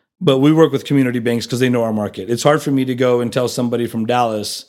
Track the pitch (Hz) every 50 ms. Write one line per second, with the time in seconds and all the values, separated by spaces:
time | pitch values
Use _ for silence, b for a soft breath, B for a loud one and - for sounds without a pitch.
0 | b b _ - 180 143 131 131 135 151 156 160 160 151 135 131 - - 143 139
1 | 131 123 120 123 110 120 117 117 110 - 127 120 131 127 123 120 113 113 110 107
2 | 104 101 - - 95 107 120 117 - 147 151 160 - 147 139 135 131 127 127 123
3 | 131 127 123 120 120 117 - 131 123 113 - 139 123 117 120 117 120 113 - 117
4 | 110 120 123 123 120 113 110 107 101 - - - -